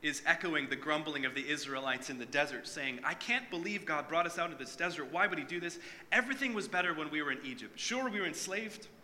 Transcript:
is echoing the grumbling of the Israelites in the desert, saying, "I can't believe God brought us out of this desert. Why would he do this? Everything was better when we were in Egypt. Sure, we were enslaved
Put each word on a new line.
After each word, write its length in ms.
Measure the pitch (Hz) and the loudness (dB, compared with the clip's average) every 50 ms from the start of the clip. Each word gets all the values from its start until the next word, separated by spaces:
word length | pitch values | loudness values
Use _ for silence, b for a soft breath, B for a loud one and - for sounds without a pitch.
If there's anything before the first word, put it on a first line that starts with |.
| - | 0
is 180 | 151 143 139 - | 0 -2 0 4
echoing 420 | 160 165 165 - 175 160 151 139 131 | 2 2 4 4 2 2 2 2 2
the 80 | 139 | -2
grumbling 480 | 139 135 151 151 151 156 156 147 143 135 | -2 2 2 2 2 2 0 -2 0 0
of 100 | 131 123 | 0 0
the 140 | 139 135 135 | 0 0 0
Israelites 600 | 147 147 143 135 135 135 135 135 127 123 127 - | 0 -2 -2 -4 -4 -2 0 0 -2 -2 -2 -6
in 80 | 139 123 | -6 -6
the 80 | 120 | -6
desert, 420 | 110 104 143 147 143 127 120 - - | 0 2 2 2 4 0 -6 -6 -6
saying, 320 | - 160 139 135 127 123 - | -6 -4 -4 -4 -4 -2 -2
"I 120 | 139 170 | -2 -2
can't 340 | - - - 233 254 254 - | -2 0 0 0 0 0 -2
believe 380 | - 175 170 202 208 202 - | -4 -2 -2 0 -2 -2 0
God 200 | - 160 147 143 | 0 0 0 0
brought 200 | - 160 165 170 | 2 2 2 2
us 120 | 170 165 - | 2 2 0
out 140 | 170 170 160 | -2 -2 -2
of 60 | 135 | -6
this 180 | 135 127 - | -8 -10 -4
desert. 340 | - 165 180 170 156 147 127 | 0 0 0 0 -2 -4 -2
Why 160 | 143 175 190 | 2 4 4
would 120 | 202 180 170 | 4 4 0
he 60 | 143 | -2
do 140 | 131 165 175 | -2 -4 -2
this? 180 | 170 170 170 - B B B B B B - | -2 -4 -6 -6 B B B B B B 4
Everything 400 | 226 247 247 269 269 277 262 233 | 4 4 4 0 0 0 0 2
was 160 | 214 190 - | 0 -2 2
better 240 | - 180 180 180 165 | 2 4 4 4 2
when 160 | 156 156 151 | 2 0 0
we 140 | 147 156 151 | 0 0 2
were 100 | 143 131 | 2 0
in 100 | 135 - | -2 -2
Egypt. 380 | 131 127 123 110 104 - - | -6 -6 -6 -8 -10 -8 -4
Sure, 300 | - - 233 254 262 254 | -2 0 0 2 2 2
we 100 | 208 208 | 2 2
were 60 | 190 | 0
enslaved 600 | 170 151 - - 190 185 202 220 214 208 - - - - - | 0 0 -2 -4 -2 -2 -2 -2 -4 -8 -10 -14 -16 -18 -20